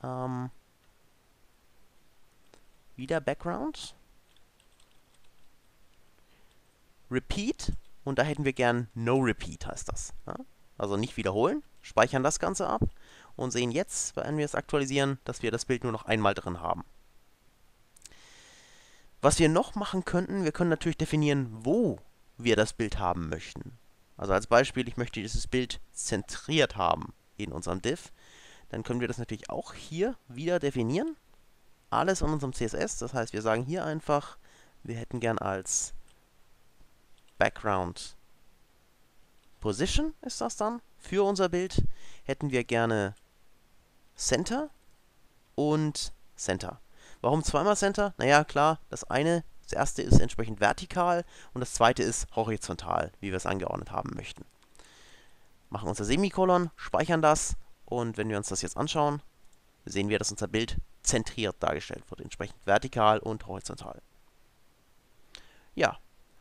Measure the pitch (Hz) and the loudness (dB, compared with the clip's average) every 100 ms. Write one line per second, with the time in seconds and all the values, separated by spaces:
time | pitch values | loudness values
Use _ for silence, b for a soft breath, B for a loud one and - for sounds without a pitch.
0 | 131 127 127 123 127 - - _ _ _ | -8 -6 -6 -6 -8 -12 -20 _ _ _
1 | _ _ _ _ _ _ _ - - - | _ _ _ _ _ _ _ -20 -20 -20
2 | - - - _ - - - - - - | -20 -20 -20 _ -20 -20 -20 -20 -20 -12
3 | 131 160 139 147 170 175 294 - - - | -4 -2 0 -2 -4 -4 -4 -8 -12 -16
4 | - - _ - - _ _ - - - | -20 -20 _ -20 -20 _ _ -20 -20 -20
5 | _ - - - - - _ _ - - | _ -20 -20 -20 -20 -20 _ _ -20 -20
6 | - _ - b b b _ _ _ _ | -20 _ -20 b b b _ _ _ _
7 | - 123 - 202 220 - - - - - | -4 -4 -2 -2 -4 -2 -2 -4 -6 -10
8 | 139 135 151 147 139 127 123 120 117 113 | -2 0 0 0 -2 0 2 2 -2 -4
9 | 113 135 123 104 - - - - - - | 0 2 2 0 -6 -8 -10 -8 -8 -8
10 | - - - - 269 - - - 101 101 | -8 -10 -10 -12 -14 -20 -18 -8 -4 -2
11 | 120 - 98 104 147 294 - - - - | -2 -2 -2 2 2 0 -8 -18 0 4
12 | 120 135 139 - 170 190 - 226 - B | 4 4 2 0 -2 -2 -2 0 0 B
13 | B B B - 127 117 123 135 - - | B B B -6 -4 0 0 0 -2 -4
14 | - - - 151 147 - - 147 135 139 | -6 -4 -4 -2 -2 -4 0 0 2 2
15 | 139 135 - - 113 117 - 123 123 110 | 2 0 -6 -4 -2 -2 0 -2 -2 -4
16 | - 110 101 101 - 87 82 90 - - | 0 2 2 2 -4 -4 -2 -4 -6 -20
17 | - - _ _ _ _ - _ _ - | -20 -20 _ _ _ _ -20 _ _ -20
18 | B B B B B B B B B B | B B B B B B B B B B
19 | B - 139 151 156 165 - 208 208 190 | B 2 4 6 6 6 2 -2 -2 -2
20 | - 175 185 196 160 - 175 156 165 151 | 0 0 0 -2 -2 2 2 2 0 -2
21 | 160 151 147 143 123 110 117 214 202 98 | 0 2 4 2 0 -4 0 2 2 -2
22 | - - - - 117 104 107 - 110 - | -10 -20 -20 -2 4 4 4 0 -2 0
23 | 90 90 80 82 - - - - - - | 0 0 -4 -6 -8 -12 -14 -16 -20 -20
24 | _ - 98 95 - 120 - 131 117 123 | _ -8 2 2 6 6 6 0 -4 -6
25 | 120 117 104 - - 127 123 - - - | -6 -6 -4 -4 -2 -2 -2 -6 -12 -10
26 | - 104 - - - 156 131 101 87 82 | -2 -2 -2 -10 0 2 2 2 2 2
27 | - - _ - 104 76 87 95 113 170 | -4 -14 _ -10 -8 -6 -4 -2 -2 -4
28 | - B B B B B - 113 110 123 | -6 B B B B B -10 -8 -4 -4
29 | 117 123 117 110 - - - - - 160 | -4 -6 -8 -8 -8 -8 -8 -14 -10 -4
30 | 202 - - 123 165 175 143 127 113 160 | -2 -4 -12 -6 -2 0 0 0 0 0
31 | 320 302 _ - _ _ - - _ - | -2 -6 _ -20 _ _ -20 -20 _ 0
32 | 175 190 147 156 139 - 113 - 208 - | 2 2 0 0 -4 -4 -4 -2 -4 -4
33 | 120 131 113 107 110 113 127 175 156 156 | -4 -2 -2 -2 0 0 0 -4 -4 -4
34 | - 147 - - b b b b - 113 | 0 0 -2 -12 b b b b -10 -10
35 | 113 123 113 110 101 95 - - - - | -6 -2 0 0 -2 -4 -2 -4 -4 -8
36 | - - _ - - - - - - - | -14 -20 _ -20 -20 -20 -20 -20 -20 -20
37 | _ - - - 104 - 107 95 87 - | _ -20 -20 0 0 2 0 0 -2 -6
38 | - - - - - - _ _ _ _ | -14 -16 -20 -20 -20 -20 _ _ _ _
39 | _ - - _ - - 107 101 185 - | _ -20 -20 _ -20 -6 -4 0 2 2
40 | 311 - 254 - 240 - 214 240 - - | 0 -4 -10 -4 -4 -2 -2 -4 -10 -20
41 | - 185 196 196 180 175 185 - - B | -2 2 4 4 2 2 2 6 6 B
42 | B B - 135 147 127 117 117 117 110 | B B -6 -4 0 0 2 4 4 4
43 | 98 - - _ - - _ - _ _ | 2 -4 -16 _ -20 -20 _ -20 _ _
44 | - - - 143 185 254 302 - - - | -20 -6 0 0 0 -4 -6 -12 -20 -20
45 | _ _ - _ _ - 147 151 151 - | _ _ -20 _ _ -2 2 2 2 -2
46 | - - - - - 92 92 - - B | -6 -10 -16 -6 -2 -2 -4 -12 -18 B
47 | B B 120 156 - 147 196 208 196 202 | B B 2 2 2 2 2 2 2 2
48 | 202 - 120 147 151 143 151 160 - 131 | -2 0 6 6 6 2 2 2 -4 -10
49 | - 131 156 170 - - - - 139 - | -2 0 2 2 -2 -12 -6 -2 -2 -2
50 | - - - - 113 107 104 - 185 180 | 8 10 10 2 -4 2 2 2 -4 0
51 | 175 175 B B B 123 123 - 117 127 | 2 0 B B B -6 -4 4 4 6
52 | 101 - - - 110 107 - 87 87 85 | 2 0 -2 -2 -2 -4 -4 -6 -2 -2
53 | 80 - 98 92 90 95 87 90 - - | -2 -6 -6 -4 -2 -2 -4 -6 -6 -6
54 | - - 104 - - _ _ B B B | -6 -8 -10 -14 -18 _ _ B B B
55 | B B B B B - - 101 90 107 | B B B B B -20 -12 -6 -4 -4
56 | 104 147 196 - 185 180 175 - - - | 0 2 2 2 4 4 2 -6 -2 0
57 | 165 165 156 156 - - - - - 120 | 2 4 4 4 0 -4 -8 -16 -6 -4
58 | 117 107 110 104 104 95 85 - 151 160 | -2 -2 -2 -2 -4 -4 -4 -4 -2 0
59 | 147 147 - _ - - _ _ - 98 | 0 0 -8 _ -20 -20 _ _ -6 -2
60 | 101 104 - 107 101 110 113 - - - | 0 0 0 -4 -2 0 0 -2 -4 -4
61 | - 120 - - 104 - 82 73 - - | 0 0 0 -2 -4 -2 -2 -2 -6 -10
62 | - - - - 101 - - 101 131 123 | -12 -14 -12 -8 -10 -6 2 4 4 4
63 | 107 110 110 110 - 95 - - - - | 6 4 0 -6 -8 -10 -10 -12 -12 -16
64 | - - _ _ _ _ - _ _ _ | -20 -20 _ _ _ _ -20 _ _ _
65 | _ - B B B B B - 147 - | _ -20 B B B B B 0 0 0
66 | - - - - | -14 -20 -20 -20